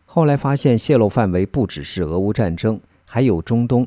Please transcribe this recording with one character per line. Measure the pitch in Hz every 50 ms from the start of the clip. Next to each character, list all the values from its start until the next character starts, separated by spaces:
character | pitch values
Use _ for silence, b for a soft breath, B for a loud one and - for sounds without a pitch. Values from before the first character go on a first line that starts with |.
| _
后 | _ - 170 165
来 | 147 143 139
发 | - 139 139
现 | 139 - 143 120 113
泄 | - - 151
露 | 123 110 101
范 | - 127 113 98 87
围 | 90 95
不 | 98 - 147 117 92
只 | - 76 69
是 | - - 95 87
俄 | 76 80 90
乌 | 95 101
战 | 107 - 113 90 85
争， | 85 - 110 110 - b b b b b
还 | _ - 113
有 | 131 131 101 82
中 | 80 - 117 117 120 120
东、 | 127 120 127